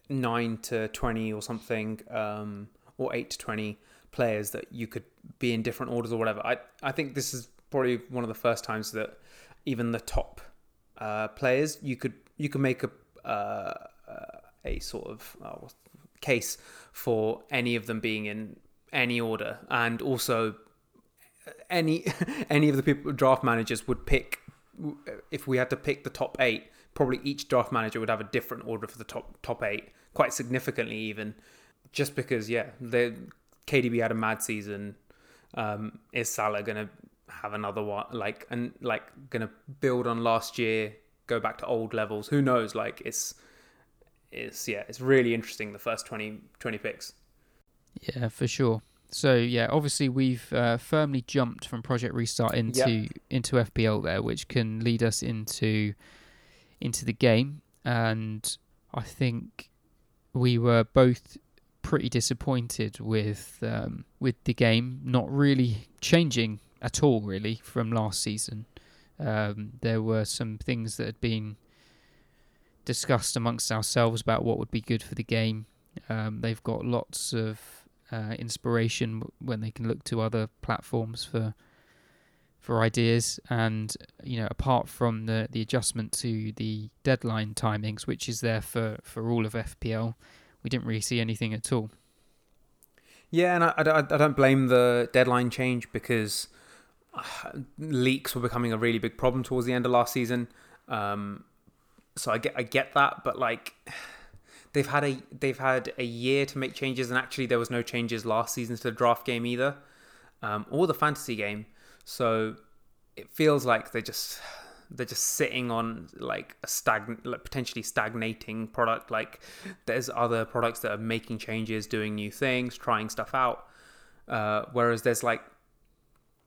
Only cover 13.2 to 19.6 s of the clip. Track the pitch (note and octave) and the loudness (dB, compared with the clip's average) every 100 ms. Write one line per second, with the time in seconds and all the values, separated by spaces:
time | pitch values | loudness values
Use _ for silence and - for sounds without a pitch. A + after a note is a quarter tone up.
13.2 | - G#2 G#2 G#2 F#2+ - - _ - - | -6 -4 -2 -4 -6 -10 -14 _ -18 -16
14.2 | - - - _ - - - A2 - A2 | -14 -18 -20 _ -6 -6 -6 -10 -10 -12
15.2 | - - - - - - _ - _ - | -16 -16 -14 -14 -16 -20 _ -20 _ -8
16.2 | - B2 - - - - - - - A2+ | 0 0 0 -8 -12 -20 -20 -8 0 2
17.2 | G#2+ A#2 - C3+ A#2+ A#2 A2 A2 A2+ G#2+ | 2 0 -4 -2 0 0 -2 -4 -2 -4
18.2 | G#2 G#2+ G#2+ - - _ _ C#3+ B2 A#2+ | -4 -8 -10 -14 -20 _ _ -2 0 2
19.2 | A#2 A2 A2 G#2 | 0 -2 -4 -8